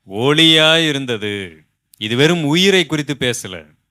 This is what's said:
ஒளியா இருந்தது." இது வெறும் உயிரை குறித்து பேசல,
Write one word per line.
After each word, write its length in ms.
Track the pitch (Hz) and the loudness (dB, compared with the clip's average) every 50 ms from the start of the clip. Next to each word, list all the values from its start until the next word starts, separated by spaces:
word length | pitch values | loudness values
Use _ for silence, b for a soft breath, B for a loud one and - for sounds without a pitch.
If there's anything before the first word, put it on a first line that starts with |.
| _ 92 | _ -10
ஒளியா 800 | 95 107 123 143 151 160 165 160 160 156 156 156 160 165 165 | -4 -2 0 2 2 4 4 4 4 4 4 4 2 2 0
இருந்தது." 760 | 156 143 135 135 123 117 101 104 104 101 101 95 87 80 78 78 _ _ _ _ _ _ | -2 -2 -4 -4 -6 -6 -6 -6 -6 -6 -6 -8 -12 -14 -20 _ _ _ _ _ _ _
இது 180 | - 107 107 120 | -10 -8 -2 2
வெறும் 280 | 127 147 160 180 170 151 | 2 4 4 2 0 -2
உயிரை 420 | 143 151 180 190 196 190 185 165 | 0 0 2 2 2 2 2 0
குறித்து 300 | 139 156 151 143 147 143 120 | 0 -2 -4 -4 -4 -6 -4
பேசல, 460 | 135 123 117 - - 98 92 82 76 76 76 _ _ _ | -4 -4 -4 -6 -8 -12 -14 -14 -16 -18 _ _ _ _